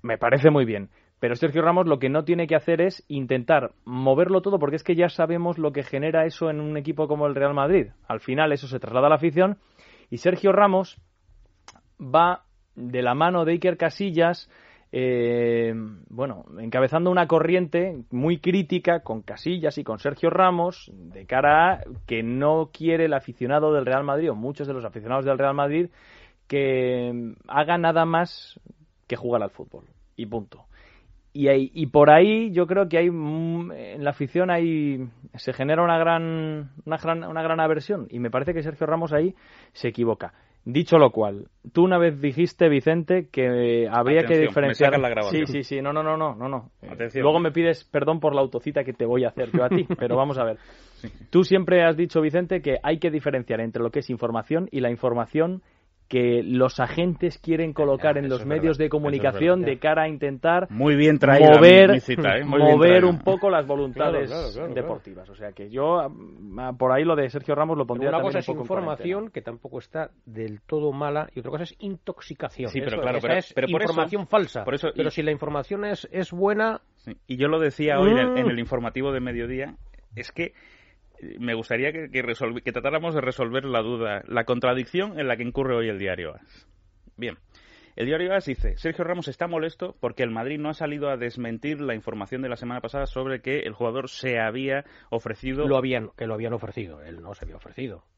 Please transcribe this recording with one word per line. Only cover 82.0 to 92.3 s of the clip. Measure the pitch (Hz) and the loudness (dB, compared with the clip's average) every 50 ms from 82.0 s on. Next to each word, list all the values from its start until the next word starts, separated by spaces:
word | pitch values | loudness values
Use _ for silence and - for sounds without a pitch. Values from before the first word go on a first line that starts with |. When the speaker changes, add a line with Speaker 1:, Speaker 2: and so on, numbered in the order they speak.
| 156 139 | -12 -6
Speaker 2:
que | - 131 | -6 -4
resolvi-, | 120 120 113 - 131 113 117 120 | -4 -4 -6 -6 -6 -6 -6 -6
que | - 123 | -8 -8
tratáramos | 113 123 117 139 151 160 165 170 156 | -8 -4 -4 -4 -4 -2 -4 -2 -4
de | 151 | -2
resolver | 123 127 127 - 127 117 120 135 135 | -4 -4 -4 -4 -6 -4 -4 -6 -4
la | 139 123 117 | -2 -2 -2
duda, | 107 113 123 113 117 107 104 101 - | -2 -2 -4 -4 -4 -6 -6 -8 -8
la | - 120 117 113 | -4 -4 -4 -2
contradicción | - 127 120 123 127 127 127 123 - - 180 196 214 185 156 | -2 -4 0 0 -2 -2 -2 -6 -4 -4 -4 -4 -4 -6 -6
en | 143 127 | -4 -4
la | 117 | -4
que | 113 120 | -4 -6
incurre | 123 120 135 135 131 123 | -8 -6 -6 -4 -2 -2
hoy | 117 117 110 | -2 -2 -4
el | 104 95 | -6 -6
diario | 98 95 90 87 85 78 - | -6 -6 -6 -6 -8 -12 -14
as. | - _ _ - - _ _ _ _ _ _ _ _ _ - _ | -16 _ _ -20 -20 _ _ _ _ _ _ _ _ _ -20 _
Bien, | - 120 117 85 _ _ _ _ - _ _ - - - _ _ | -12 -12 -12 -12 _ _ _ _ -20 _ _ -20 -20 -20 _ _
el | - 113 | -8 -4
diario | 127 151 165 180 180 190 | -4 -2 -2 -2 -2 -2
as | 196 185 | -2 -2
dice, | 151 127 - 143 143 139 | -4 -6 -4 -4 -4 -4
"Sergio | - - 165 160 - 170 | -4 -6 -6 -4 -4 -6
Ramos | 165 180 180 160 143 | -4 -6 -6 -8 -10
está | 127 _ 175 | -8 _ -6
molesto | 170 170 160 156 165 - _ 180 185 - _ | -6 -4 -6 -6 -6 -8 _ -12 -12 -10 _
porque | - 120 113 - | -8 -8 -4 -4
el | 127 120 | -6 -4
Madrid | 113 110 120 135 151 147 | -4 -6 -6 -6 -8 -6
no | 151 151 | -6 -8
ha | 156 | -6
salido | - 165 147 147 147 143 143 | -6 -8 -8 -6 -6 -6 -6
a | 135 | -4
desmentir | 120 120 120 - 127 120 117 113 110 - 147 156 143 | -4 -6 -8 -8 -8 -10 -10 -10 -8 -8 -8 -8 -6
la | 147 131 117 | -6 -6 -8
información | 107 - - 110 107 98 - | -6 -8 -10 -8 -8 -10 -8